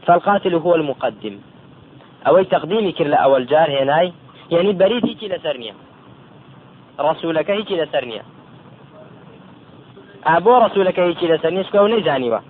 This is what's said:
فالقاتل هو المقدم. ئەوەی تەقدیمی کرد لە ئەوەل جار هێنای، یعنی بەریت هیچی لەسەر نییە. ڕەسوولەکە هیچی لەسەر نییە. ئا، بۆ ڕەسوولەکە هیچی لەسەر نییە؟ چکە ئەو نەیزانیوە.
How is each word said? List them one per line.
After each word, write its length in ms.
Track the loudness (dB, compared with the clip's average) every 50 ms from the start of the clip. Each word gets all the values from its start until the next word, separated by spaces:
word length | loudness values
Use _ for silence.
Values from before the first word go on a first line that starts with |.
| 4
فالقاتل 480 | 4 2 4 4 2 0 0 0 0 -2
هو 180 | 0 0 2 0 2
المقدم. 560 | 0 -2 -6 -4 -6 -6 -6 -6 -12 -12 -12 -14 -20 -20 -20 -20 -20 -20 -20 -20 -20 -20 -20 -20 -20 -20 -20 -6 0
ئەوەی 200 | 2 4 4 4 2 0
تەقدیمی 400 | -2 -2 -2 -2 -2 -2 -2 -2 -2
کرد 140 | -2 0 2
لە 40 | 2 4
ئەوەل 200 | 4 2 2 2 2
جار 180 | 2 2 2 2 0 -2
هێنای، 300 | 0 0 2 0 0 0 -2 -12 -20 -20 -20 -20 -10 -4 -2
یعنی 180 | 0 0 0 2 2
بەریت 260 | 2 2 2 0 -2 -4
هیچی 180 | -6 -6 -10 -10 -10
لەسەر 220 | -6 -6 -6 -6 -6
نییە. 140 | -10 -16 -18 -18 -20 -20 -20 -20 -20 -20 -20 -20 -20 -20 -20 -20 -20 -20 -20 -20 -20 -20 -20 -20 -20 -20 -10 -4 -2
ڕەسوولەکە 480 | -2 -2 -2 -4 -4 -2 -2 -2 -2 -4 -4
هیچی 160 | -4 -6 -4 -4
لەسەر 220 | -4 -4 -4 -6 -6 -6
نییە. 140 | -10 -14 -14 -16 -20 -20 -20 -20 -20 -20 -20 -20 -20 -20 -20 -20 -20 -20 -20 -20 -20 -20 -20 -20 -20 -20 -20 -20 -20 -20 -20 -20 -20 -20 -20 -20 -20 -20 -20 -20 -20 -10 -4 0
ئا، 80 | 0 2 4
بۆ 100 | 4 4 6 4
ڕەسوولەکە 400 | 4 2 0 0 0 0 0 0 0
هیچی 180 | 0 -2 0 0
لەسەر 200 | 0 0 0 -2 -4
نییە؟ 120 | -4 -6 -2
چکە 100 | 2 2
ئەو 80 | 2 2 2
نەیزانیوە. 460 | 0 -2 -2 -2 -2 -2 -2 -4 -4 -6 -8